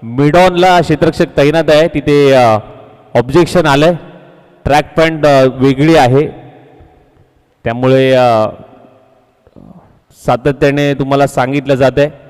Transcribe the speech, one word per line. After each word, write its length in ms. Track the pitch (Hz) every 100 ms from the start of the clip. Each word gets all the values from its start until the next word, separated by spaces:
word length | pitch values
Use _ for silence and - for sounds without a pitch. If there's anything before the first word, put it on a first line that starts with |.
मिडॉनला 760 | 113 120 147 170 185 175 185 180
क्षेत्ररक्षक 440 | 156 156 165 147 165 -
तैनात 280 | 143 156 151
आहे, 200 | 151 165
तिथे, 440 | 151 135 143 143
अ, 260 | 131 120 107 - - - - _
ऑब्जेक्शन 520 | 120 120 143 170 185 156
आलंय. 280 | 139 156 175 - - - - _ _
ट्रॅक 320 | - 143 151 -
पॅन्ट, 300 | 160 160 147
अ, 180 | 139 131
वेगळी 420 | 127 131 135 151 160
आहे, 300 | 131 131 156 - - - - - - _ _ _ _ _ _ _
त्यामुळे, 480 | 117 117 127 131 131
अ, 340 | 131 123 113 107 - - - - _ _ _ _ _ _ - 50 - _ _ _ _ -
सातत्याने 680 | 123 147 131 143 143 143
तुम्हाला 320 | 139 135 139 139
सांगितलं 480 | - 127 139 135
जातंय. 360 | 135 127 123 143 151 -